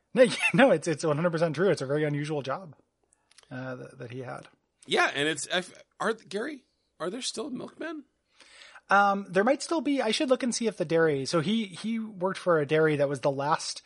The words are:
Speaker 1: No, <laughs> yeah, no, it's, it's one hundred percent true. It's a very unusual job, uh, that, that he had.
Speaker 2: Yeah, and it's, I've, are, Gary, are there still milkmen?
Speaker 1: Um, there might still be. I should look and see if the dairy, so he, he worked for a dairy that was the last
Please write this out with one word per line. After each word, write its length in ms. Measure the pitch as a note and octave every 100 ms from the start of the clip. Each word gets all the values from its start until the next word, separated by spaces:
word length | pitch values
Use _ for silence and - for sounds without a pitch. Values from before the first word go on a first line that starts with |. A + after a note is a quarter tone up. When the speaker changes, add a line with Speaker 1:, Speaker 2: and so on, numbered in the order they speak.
| _ G#3+
Speaker 1:
No, 80 |
<laughs> 0 |
yeah, 100 | A#3 - - E3+
no, 160 | C4+
it's, 160 | D#3+ E3+
it's 180 | D3+ D#3+
one 100 | C#3+
hundred 140 | F3
percent 260 | D#3+ E3+ C#3+
true. 140 | G3
It's 140 | D3
a 20 | C3
very 180 | D3
unusual 380 | D3+ D3 D3+ D3+
job, 340 | B2+ C#3+ C#3+ - _ _ _ _ _ _ _
uh, 240 | B2+ C3 B2+
that, 240 | C3+ C3+
that 120 | B2+
he 100 | B2+
had. 260 | B2 C3+ - _ _ _ -
Speaker 2:
Yeah, 220 | G3+ E4+
and 140 | C3+ D3+
it's, 180 | D3+ -
I've, 180 | F3 F3 - - -
are, 140 | F#3+
Gary, 500 | - C#3+ G3 C4+ C#4 _ _ _ _
are 100 | E3+
there 100 | A#3+
still 300 | A#3+ - C#4
milkmen? 520 | B3 - - D#4+ D#4+ - _ _ _ - - - - -
Speaker 1:
Um, 380 | G3 G3+ G3 G3
there 140 | F3+
might 180 | A3+ C#4+
still 200 | - E4
be. 200 | C4 C#4
I 100 | A3
should 180 | G#3+ C#4+
look 120 | B3+
and 100 | B3+ -
see 120 | A3+
if 100 | -
the 80 | D#3+
dairy, 400 | E3 D#3+ C#3 C3
so 140 | E3+
he, 240 | D3+ A3+ G3
he 340 | E3+ A3 A3+
worked 400 | A3 F#3+ F#3 -
for 200 | F#3 D#3+
a 60 | D3
dairy 300 | D3+ D#3 C#3+
that 120 | C#3+
was 100 | C#3
the 100 | D3
last 500 | C3+ C#3+ D#3+ - -